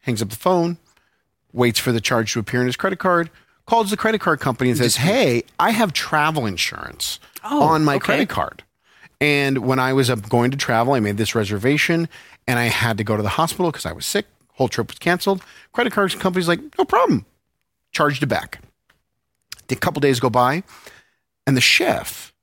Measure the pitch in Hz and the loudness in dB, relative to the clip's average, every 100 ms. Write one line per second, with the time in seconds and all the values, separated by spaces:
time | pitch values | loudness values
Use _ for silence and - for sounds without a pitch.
0 | - 113 107 - - 185 170 170 _ _ | -4 -4 -4 -4 0 2 0 -4 _ _
1 | _ _ _ _ _ 120 123 110 - 117 | _ _ _ _ _ 0 0 2 -2 -2
2 | - 123 110 117 104 123 123 123 190 190 | 0 0 0 -4 -2 -2 -2 -2 -4 -2
3 | 190 175 165 _ _ _ - 233 208 208 | 0 0 -2 _ _ _ -2 0 0 0
4 | 220 220 - 151 139 123 127 120 120 - | 0 0 0 0 -2 0 0 2 0 2
5 | 147 233 185 117 - - 185 220 220 - | 2 2 2 0 -4 -2 0 2 0 -2
6 | - 156 151 156 110 90 - - - - | -2 0 2 0 -4 -4 -6 -6 -14 -10
7 | - - - - - 294 156 160 151 139 | -8 -8 -14 -16 -4 2 2 4 2 2
8 | - 285 240 - 67 - _ _ _ _ | 0 0 0 -2 -6 -8 _ _ _ _
9 | - _ 147 143 139 135 110 131 131 135 | -20 _ 0 2 2 0 0 0 2 2
10 | 123 120 101 120 120 139 - 113 120 139 | 2 0 0 2 2 0 0 2 2 2
11 | 104 101 110 117 98 104 120 147 - 165 | 0 0 -2 -2 -2 -2 0 0 0 0
12 | 165 - - - - 120 117 - 117 107 | -2 -8 -20 -14 -4 0 0 0 -2 -2
13 | 107 107 104 95 165 - 180 - - - | -2 -2 -2 -2 -2 0 -4 -2 -10 -8
14 | - 202 - _ _ _ 127 - 113 - | -4 -4 -6 _ _ _ -2 -2 -6 -4
15 | - 175 - 196 - - - - 240 - | 0 0 0 -2 -6 -20 -8 -2 0 0
16 | 196 - 190 180 170 170 302 - 381 427 | -2 0 -2 0 0 -2 -2 -2 2 2
17 | 508 117 - _ _ _ _ _ _ - | 4 2 -2 _ _ _ _ _ _ 0
18 | 147 135 143 110 - - - _ _ _ | 0 2 0 -2 -2 -16 -20 _ _ _
19 | _ _ _ _ _ - - 127 - 156 | _ _ _ _ _ -20 -8 -2 -2 2
20 | 139 123 127 117 123 151 - - - - | 2 2 2 2 2 0 -6 -20 -20 -20
21 | _ _ _ _ - 131 - - 359 - | _ _ _ _ 0 2 4 2 2 -2
22 | - - - _ | -4 -14 -18 _